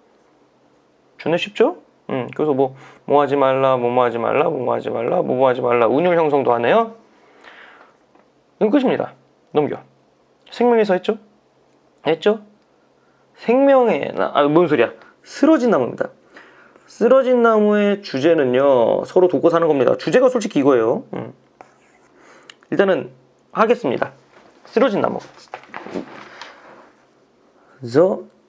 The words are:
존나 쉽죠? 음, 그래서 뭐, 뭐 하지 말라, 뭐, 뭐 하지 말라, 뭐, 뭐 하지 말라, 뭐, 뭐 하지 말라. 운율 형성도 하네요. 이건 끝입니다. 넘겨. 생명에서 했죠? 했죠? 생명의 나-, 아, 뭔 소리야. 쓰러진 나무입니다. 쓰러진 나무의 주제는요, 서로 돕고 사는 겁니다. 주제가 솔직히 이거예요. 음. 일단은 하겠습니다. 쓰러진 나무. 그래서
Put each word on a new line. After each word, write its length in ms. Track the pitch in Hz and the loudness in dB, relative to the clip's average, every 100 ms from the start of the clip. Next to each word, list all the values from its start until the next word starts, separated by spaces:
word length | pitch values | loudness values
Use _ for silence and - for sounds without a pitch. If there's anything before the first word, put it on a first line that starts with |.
| _ _ _ _ _ _ _ _ _ _ _ _ | _ _ _ _ _ _ _ _ _ _ _ _
존나 200 | 139 170 | -4 -4
쉽죠? 400 | 202 - 262 - _ _ - | -4 0 -2 -2 _ _ -10
음, 180 | 135 123 - | -8 -8 -4
그래서 180 | 151 | -2
뭐, 220 | 131 135 135 - - - | 0 -2 -4 -20 -18 0
뭐 160 | 143 | 0
하지 140 | 139 143 | 2 0
말라, 420 | 135 131 135 127 | 0 2 0 0
뭐, 120 | 120 | 0
뭐 140 | 123 | 0
하지 140 | 120 117 | 0 -2
말라, 320 | 110 120 165 | -2 -2 -2
뭐, 100 | 143 | -4
뭐 140 | 120 | -4
하지 160 | 117 117 | -4 -4
말라, 320 | 117 123 175 | -6 -4 -2
뭐, 140 | 135 127 | -2 0
뭐 120 | 131 | 0
하지 140 | 127 | 0
말라. 260 | 123 120 110 | 0 0 2
운율 300 | 131 180 170 | 2 0 0
형성도 340 | 156 143 123 | 0 0 0
하네요. 420 | 120 120 208 220 - _ _ _ _ - - - - - _ _ _ _ _ _ - | 0 2 0 -2 -8 _ _ _ _ -20 -20 -20 -20 -20 _ _ _ _ _ _ -4
이건 120 | 208 | 0
끝입니다. 440 | 285 247 135 - - _ _ _ | 0 0 -2 -6 -12 _ _ _
넘겨. 260 | 151 143 - - _ _ _ _ _ - | -2 -2 -6 -16 _ _ _ _ _ -18
생명에서 420 | - 240 226 208 | -2 0 2 0
했죠? 240 | 214 - 226 _ _ _ _ _ _ _ _ 147 | -2 -2 -6 _ _ _ _ _ _ _ _ -4
했죠? 360 | 160 208 214 - _ _ _ _ _ _ _ _ _ | 0 0 -2 -6 _ _ _ _ _ _ _ _ _
생명의 800 | - 254 277 269 233 147 - - | 0 2 4 4 2 0 -4 -4
나-, 160 | 92 | -2
아, 100 | - | 0
뭔 240 | 143 160 170 | 2 2 2
소리야. 240 | 151 113 - - _ | 2 0 -4 -20 _
쓰러진 460 | - - 294 311 240 | -16 0 2 4 2
나무입니다. 380 | 160 117 - - - _ - - _ _ _ _ | 0 -2 -6 -10 -10 _ -20 -20 _ _ _ _
쓰러진 540 | - 226 269 247 247 | -2 2 4 4 2
나무의 600 | 233 214 208 208 202 202 | 2 2 2 2 0 -2
주제는요, 1040 | - 135 156 160 127 123 139 127 110 98 - | -6 -2 0 2 2 2 4 4 2 0 0
서로 220 | 185 180 | 2 2
돕고 220 | 180 165 | 2 2
사는 180 | 170 165 | 2 0
겁니다. 300 | 139 123 123 | 2 2 0
주제가 320 | 160 240 254 | 0 2 2
솔직히 300 | 247 208 147 | 0 -4 0
이거예요. 460 | 135 123 113 190 - | 2 2 0 -4 -8
음. 200 | - 120 - _ _ - _ _ _ _ _ - - _ - - | -12 -12 -16 _ _ -20 _ _ _ _ _ -20 -20 _ -20 -8
일단은 420 | 156 196 151 - - _ _ _ | -2 0 0 -4 -16 _ _ _
하겠습니다. 600 | 180 214 233 143 117 - - _ - _ _ - | -4 -2 0 -2 -4 -6 -10 _ -20 _ _ -6
쓰러진 360 | 220 254 185 | -2 0 0
나무. 180 | 123 - - - - - - - - - - - - - - - - - - _ _ _ _ _ _ _ _ - | -4 -6 -12 -20 -20 -20 -20 -20 -14 -14 -14 -20 -20 -20 -20 -20 -20 -20 -20 _ _ _ _ _ _ _ _ -18
그래서 440 | 123 131 180 214 - _ | -2 2 2 0 -12 _